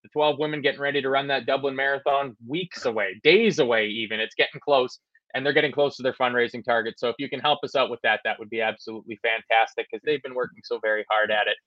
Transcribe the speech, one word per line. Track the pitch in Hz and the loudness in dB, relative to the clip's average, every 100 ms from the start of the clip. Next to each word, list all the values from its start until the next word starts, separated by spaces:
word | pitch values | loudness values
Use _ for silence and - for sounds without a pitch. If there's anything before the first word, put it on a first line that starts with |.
The | - | -6
twelve | 151 151 143 | 0 0 2
women | 151 151 | -2 0
getting | 139 135 | -2 0
ready | 143 139 | -2 -2
to | 131 | 0
run | 135 139 | 0 0
that | 135 120 | -2 0
Dublin | 135 139 135 | 0 -2 -2
Marathon | 139 139 147 139 139 107 117 | -2 0 0 0 -2 -10 -6
weeks | 156 180 - | -6 -6 -4
away, | 127 110 98 98 | -4 -2 -4 2
days | 147 190 226 156 | 6 6 6 4
away | 127 113 107 | 2 2 0
even. | 107 107 110 | -4 -6 -4
It's | 113 | -6
getting | - 143 147 | -2 -2 -2
close, | - 139 127 - _ _ _ | 2 2 2 -6 _ _ _
and | 131 139 | -4 0
they're | |
getting | 151 147 | 2 0
close | 127 143 - | 0 0 0
to | |
their | 127 | -4
fundraising | - 127 123 120 120 | 0 0 2 0 -2
target. | 113 117 113 - | -2 0 -2 -4
So | 120 | -4
if | 113 | -4
you | 139 | -8
can | 143 | -2
help | 151 147 | -2 -2
us | 135 | -2
out | 139 120 | 0 0
with | 120 | 0
that, | 117 107 | 0 0
that | 110 104 | -2 -6
would | 110 | -6
be | 113 | -2
absolutely | 110 104 - 110 113 107 | -2 -4 -12 -12 -12 -6
fantastic | 117 113 - 113 110 - 113 | -4 -4 2 2 2 -2 -8
'cause | 110 | -6
they've | - 147 | -4 -4
been | 131 | -4
working | 127 120 - | -6 -6 -10
so | - 120 | -8 -4
very | 110 107 101 | 0 -2 0
hard | 107 107 | 0 2
at | 107 104 | 2 0
it. | 104 | -2